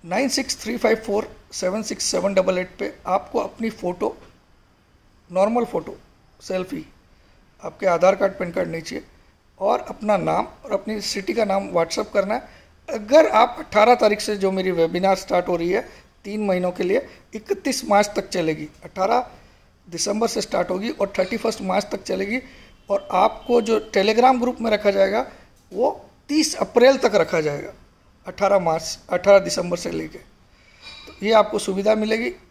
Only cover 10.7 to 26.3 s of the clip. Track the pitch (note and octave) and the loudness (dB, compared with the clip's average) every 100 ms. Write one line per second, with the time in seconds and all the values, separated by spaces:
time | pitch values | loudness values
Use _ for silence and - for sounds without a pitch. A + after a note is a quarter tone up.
10.7 | G3 A3 G#3+ G3 - F#3+ A3+ G#3 F#3+ G3 | -4 -4 -6 -6 -6 -4 -2 0 0 -2
11.7 | F3 E3 - G#3 G#3 G3 A#3 - - _ | -2 -2 -4 -2 -2 -2 -4 -6 -20 _
12.7 | _ - A3+ G#3 D4 D#4+ G#3+ A#3+ - - | _ -10 -8 4 6 6 4 2 0 -2
13.7 | G#3+ A3 A#3+ G#3+ G#3+ - G#3 F#3+ F#3+ F#3 | 4 6 6 4 2 -2 -2 0 0 -2
14.7 | E3+ E3 F3+ F#3+ F#3+ - F3+ F3 F3 E3+ | 2 0 2 0 0 0 -2 0 -2 0
15.7 | G3 - - - _ G3+ G#3+ G#3 F3+ F3+ | -2 -4 -16 -20 _ -10 -4 -2 0 -2
16.7 | F3+ F3+ A3 - - _ A3 - G4 D4+ | -2 0 0 -2 -18 _ -16 -6 -4 -2
17.7 | - - G#3 G#3 - - F#3+ D#3+ D#3 D3+ | -4 2 2 2 -2 -4 -2 -2 -4 -8
18.7 | - - - F#3+ A#3+ A#3+ - - _ _ | -16 -16 -4 0 0 -2 -14 -20 _ _
19.7 | _ - E3 - G#3 A3+ A3+ - F#3+ F3+ | _ -14 -8 -4 -2 -2 -2 -4 -2 -2
20.7 | F#3 A3 - G3 - F#3 A3+ A#3 G#3 F#3+ | -4 -6 -4 -4 -2 -2 -2 -4 -4 -2
21.7 | F#3 G3+ G3+ - F#3 G3 A#3+ - - - | -2 -2 -10 -6 -6 -4 -6 -8 -20 -20
22.7 | - - G3+ - F#3 G#3 - - A#3+ A3 | -20 -6 -4 -2 2 2 0 0 0 2
23.7 | A3 - G3+ G3 A3 B3 B3+ B3 A#3+ A3+ | -2 0 0 2 4 4 4 0 -2 0
24.7 | G#3 G#3 G3 G3 G#3+ C4 - - _ _ | 2 2 4 2 2 -4 -12 -20 _ _
25.7 | F#3+ B3+ - - _ _ | -2 -2 -2 -16 _ _